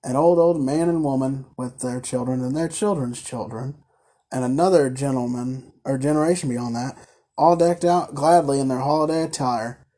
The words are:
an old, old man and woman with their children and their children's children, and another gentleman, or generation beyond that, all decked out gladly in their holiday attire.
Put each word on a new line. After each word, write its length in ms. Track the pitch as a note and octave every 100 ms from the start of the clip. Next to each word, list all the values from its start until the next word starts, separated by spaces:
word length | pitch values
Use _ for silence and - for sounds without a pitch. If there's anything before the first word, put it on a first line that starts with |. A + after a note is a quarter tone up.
an 140 | - C3
old, 220 | E3 E3+
old 220 | E3+ E3
man 280 | C3+ D3+ E3+
and 160 | E3+
woman 420 | D3 C3+ C3 C3+ C3+ -
with 220 | B2+ B2
their 220 | B2+ B2+
children 400 | B2 B2+ B2 B2+
and 160 | B2+ C#3
their 120 | E3
children's 540 | - G#3 F3+ B2 A#2
children, 540 | - A#2+ G#2+ A2+ C3 D3 _ _ _ _ _
and 120 | A#2+
another 460 | B2+ C3+ F3+ F3 C#3
gentleman, 840 | B2+ C#3 C3 B2 B2 B2 C3 - _
or 120 | - C3+
generation 520 | C#3 D3+ D#3 F3 C#3
beyond 260 | A#2+ A#2+
that, 220 | A#2 B2+ - - _ _ -
all 160 | D3+
decked 300 | E3+ E3+ E3+
out 320 | F3 F3 D#3 C#3
gladly 420 | D3+ F3 C#3+ C#3
in 80 | C3+
their 140 | C3
holiday 420 | C#3 D#3 D#3 E3
attire. 640 | D#3+ - C3 A#2+ A2+ C3 _